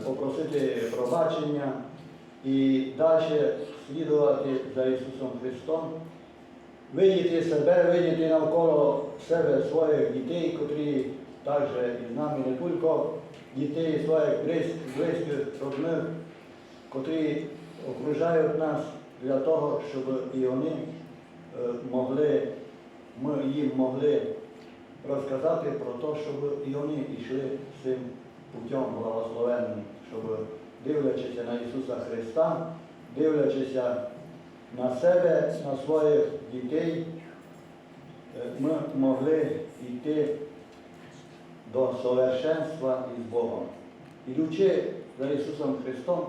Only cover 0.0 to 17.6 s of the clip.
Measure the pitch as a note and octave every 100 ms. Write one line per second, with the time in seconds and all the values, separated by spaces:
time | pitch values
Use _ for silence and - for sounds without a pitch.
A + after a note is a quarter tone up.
0 | C3 C3 C#3 D#3+ D#3 C#3+ C3 A#2+ A2+ B2
1 | B2 E3+ D#3+ D#3 D3+ D3 C3+ B2+ - -
2 | - - - - C3+ C3+ C3+ C3 C3 C3+
3 | D#3+ D#3+ D#3 D3 C3 - - - - D3
4 | D3+ D3+ C#3+ C3 C3+ C3 - C3 C3 B2+
5 | - - C3 A#2+ B2+ B2 - D#3+ E3 D#3+
6 | - - - - - - - - - C3+
7 | F#3+ F#3 E3+ E3 E3 D3+ E3 F3+ E3+ F3
8 | E3+ D#3 D#3+ D#3+ D3 E3+ E3 D3 C#3 -
9 | - - - E3 C#3+ C#3 - D#3 D#3 C#3+
10 | - B2+ C3 E3+ D#3+ - D3 D3 D3 C3
11 | B2+ - - - C#3 C#3+ C#3+ B2 B2 A#2
12 | A#2 B2 D3+ C3+ C3 B2+ F3 E3 D#3+ -
13 | - - - - - C3 D3 D#3 E3 D3
14 | D3+ D#3+ D3 - D3+ E3+ E3+ D#3+ C3 C3
15 | E3+ E3+ D3+ C#3 - - C3+ - E3 D#3
16 | - - - - - - - - - C3+
17 | C3+ D#3+ D3+ D3 - -